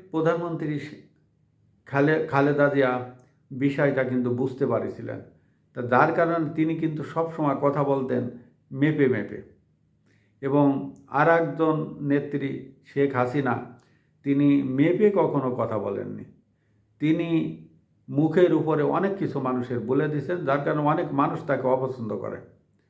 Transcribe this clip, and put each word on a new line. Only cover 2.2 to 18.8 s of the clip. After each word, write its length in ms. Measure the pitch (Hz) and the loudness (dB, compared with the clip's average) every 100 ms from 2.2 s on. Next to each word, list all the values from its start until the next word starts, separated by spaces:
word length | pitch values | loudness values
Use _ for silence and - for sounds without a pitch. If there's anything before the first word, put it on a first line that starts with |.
| - | 0
খালেদা 420 | 139 143 139 143 | 2 2 4 2
জিয়া 460 | 139 127 123 123 - _ _ - | 4 2 0 -6 -14 _ _ -12
বিষয়টা 520 | 131 139 139 143 135 | -2 -2 2 0 2
কিন্তু 260 | 123 127 123 | 0 0 0
বুঝতে 360 | 120 127 - 131 | 0 -2 -2 -2
পারছিলেন। 560 | 113 - - 113 - - _ _ _ _ | -2 -4 -8 -10 -12 -14 _ _ _ _
তা 80 | - | -10
যার 320 | 123 123 156 | 2 4 4
কারণে 400 | 165 165 170 151 | 2 0 0 -2
তিনি 220 | 156 156 156 | -2 -2 0
কিন্তু 280 | 160 151 | -4 -4
সবসময় 520 | 147 165 165 - 147 135 | -6 -4 -4 -2 0 2
কথা 220 | 143 143 | 0 2
বলতেন 460 | 139 135 120 123 117 - - _ - | 0 0 0 -2 -4 -10 -20 _ -10
মেপে 360 | 135 147 151 131 | -2 0 4 2
মেপে। 520 | 113 101 104 - _ _ _ _ _ _ _ _ - | 2 -4 -10 -16 _ _ _ _ _ _ _ _ -8
এবং 520 | 135 143 143 135 135 - - | 0 4 4 2 -4 -12 -4
আর 200 | 135 156 | 2 4
একজন 640 | 165 160 156 160 156 - - | 4 2 0 0 0 -4 -6
নেত্রী 720 | 143 143 143 143 135 135 - - _ | 0 0 0 -4 -6 -8 -14 -20 _
শেখ 300 | 139 139 127 | 0 0 2
হাসিনা, 640 | 123 147 127 107 - - _ _ _ _ | 0 0 0 -2 -6 -16 _ _ _ _
তিনি 400 | 143 139 143 143 | -2 2 4 4
মেপে 480 | 131 131 160 180 208 196 | 2 2 2 4 4 4
কখনো 400 | 156 139 131 - | 2 0 -2 -2
কথা 240 | 110 110 | -2 -2
বলেননি। 440 | 101 104 101 104 - _ _ _ _ _ _ - | -4 -6 -8 -12 -16 _ _ _ _ _ _ -4
তিনি 300 | 151 165 165 165 160 - - _ _ _ - | 0 0 0 0 -2 -8 -18 _ _ _ -6
মুখের 440 | 135 156 180 175 | 0 2 4 4
উপরে 300 | 160 151 151 | 4 2 0